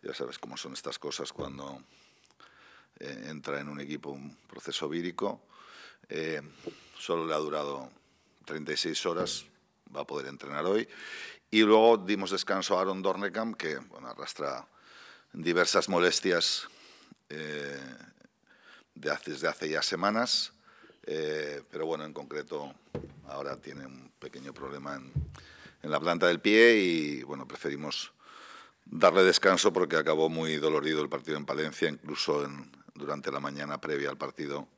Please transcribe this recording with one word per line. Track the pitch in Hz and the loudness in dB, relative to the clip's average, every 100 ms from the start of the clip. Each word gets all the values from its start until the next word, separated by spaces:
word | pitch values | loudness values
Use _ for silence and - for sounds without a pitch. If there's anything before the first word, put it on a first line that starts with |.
Ya | - | -10
sabes | 69 62 65 | -8 -8 -8
cómo | 60 64 | -12 -12
son | - | -10
estas | 67 - 65 | -10 -10 -8
cosas | 73 - 71 | -8 -8 -8
cuando, | - 69 69 69 67 65 _ _ _ _ _ - _ - - _ _ | -8 -10 -10 -12 -14 -18 _ _ _ _ _ -20 _ -20 -20 _ _
eh, | 67 67 58 | -14 -12 -10
entra | 78 69 71 | -10 -6 -6
en | 71 | -6
un | 71 | -10
equipo | 71 73 71 | -8 -10 -10
un | 69 71 69 _ | -12 -14 -18 _
proceso | - - - 76 | -14 -8 -6 -4
vírico. | 80 87 87 98 117 _ - - - - - _ | -4 -4 -4 -4 -6 _ -20 -20 -20 -20 -20 _
Eh, | 76 80 78 73 - - - - - | -6 -4 -6 -8 -14 -14 -14 -20 -14
solo | - 85 82 | -4 -2 0
le | |
ha | 76 | 0
durado | 76 76 71 69 65 - _ _ _ _ | 0 -2 -4 -6 -10 -18 _ _ _ _
treinta | - 76 76 | -10 -8 -4
y | 76 | -2
seis | 85 78 92 | -2 -2 -2
horas, | 85 90 - - _ _ _ - | 0 -2 -4 -10 _ _ _ -16
va | - | -10
a | 71 | -8
poder | 73 67 | -8 -8
entrenar | 69 71 73 80 | -12 -8 -4 2
hoy. | 104 - - - - - - _ | 2 0 -10 -14 -14 -14 -16 _
Y | 107 | 6
luego | 107 110 113 113 | 8 10 10 8
dimos | 92 101 95 | 6 -2 0
descanso | 92 - 98 90 92 | -4 -2 -2 2 2
a | |
Aaron | 95 95 | 2 0
Dornekam, | 95 95 101 101 113 | 0 0 -2 -4 -6
que, | 110 80 71 | -4 -6 -6
bueno, | 64 - 64 | -10 -18 -16
arrastra | - - - 71 65 - _ - - - - _ | -14 -12 -6 -6 -6 -12 _ -20 -20 -20 -20 _
diversas | - 85 85 87 98 85 | -6 2 4 6 4 4
molestias, | 90 87 - 95 87 82 - - - - - - - _ | 4 6 4 2 2 2 -2 -6 -16 -20 -20 -20 -20 _
eh, | 76 78 76 71 71 67 57 - _ - _ _ _ - - _ | -12 -8 -8 -8 -10 -12 -18 -20 _ -20 _ _ _ -20 -20 _
de | - - | -8 -4
hace, | 73 - | -4 -4
desde | 71 82 | -4 -2
hace | 76 78 | -2 -2
ya | 78 | 0
semanas. | - 87 98 107 123 - - _ _ - - _ | 0 2 2 2 0 0 -2 _ _ -20 -20 _
Eh, | - 78 78 76 73 71 - | -6 -4 -2 -4 -4 -8 -10
pero | - 80 | -6 -4
bueno, | 80 | -4
en | 76 | -6
concreto | 73 71 76 71 78 71 69 _ - 71 71 - | -12 -10 -10 -6 -8 -8 -14 _ -12 -12 -18 -12
ahora | 69 69 67 | -10 -8 -10
tiene | 69 69 67 | -12 -14 -16
un | 67 64 _ | -18 -20 _
pequeño | - - 65 | -16 -14 -16
problema | 67 69 71 71 69 | -12 -12 -10 -10 -12
en, | 65 65 - - - - - - | -8 -8 -8 -12 -20 -20 -20 -14
en | 76 | -4
la | 73 | 0
planta | 80 85 90 | 2 4 4
del | 85 | 4
pie | - 107 117 110 | 6 10 10 10
y, | 92 82 73 69 | 6 2 0 -4
bueno, | 64 71 65 | -8 -12 -12
preferimos | - - 71 76 - - _ - - - - - _ | -8 -6 -4 -6 -6 -10 _ -20 -20 -20 -20 -20 _
darle | - 85 90 87 | -12 6 8 10
descanso | 92 - 98 92 107 | 8 8 6 6 4
porque | 90 85 80 | 4 2 2
acabó | 76 78 80 | 2 4 4
muy | 80 80 78 | 2 -2 0
dolorido | 78 76 73 78 | 2 2 0 0
el | 73 | -2
partido | 71 62 76 | -4 -6 -6
en | 71 | -4
Palencia, | 69 78 - 82 | -4 -4 -2 -2
incluso | 73 - - - 73 | -2 -10 -6 0 0
en, | 71 69 69 67 - | 0 -8 -16 -20 -20
durante | - 71 73 67 | -12 -8 -6 -6
la | 69 | -6
mañana | 71 71 73 71 | -6 -6 -8 -6
previa | 73 73 71 | -4 -2 -2
al | 69 | -4
partido | 71 - 73 71 65 | -8 -6 -6 -6 -8